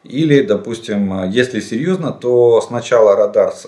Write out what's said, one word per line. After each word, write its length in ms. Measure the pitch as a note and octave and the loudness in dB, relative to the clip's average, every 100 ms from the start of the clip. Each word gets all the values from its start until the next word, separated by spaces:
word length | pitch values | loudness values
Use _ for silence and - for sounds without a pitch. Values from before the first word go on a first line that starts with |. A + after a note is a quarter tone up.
Или, 380 | - C3 D#3+ C#3+ | -10 -4 2 2
допустим, 880 | G#2+ G2+ - A2+ - G#2 G2 F#2+ F#2 | 2 -2 -4 -10 -6 -4 -2 -4 -2
если 300 | A2 B2 A2+ | 0 0 -2
серьёзно, 520 | G2+ A#2 E3 F3+ D3+ | -6 -6 -4 -4 -6
то 500 | - B2 B2 A#2+ A2+ | -6 0 2 4 2
сначала 540 | - A#2+ - - G#2+ G2+ | 0 -6 -2 2 4 4
радар 360 | G#2 G#2+ F#2 | 2 2 0
с-, 160 | - | -2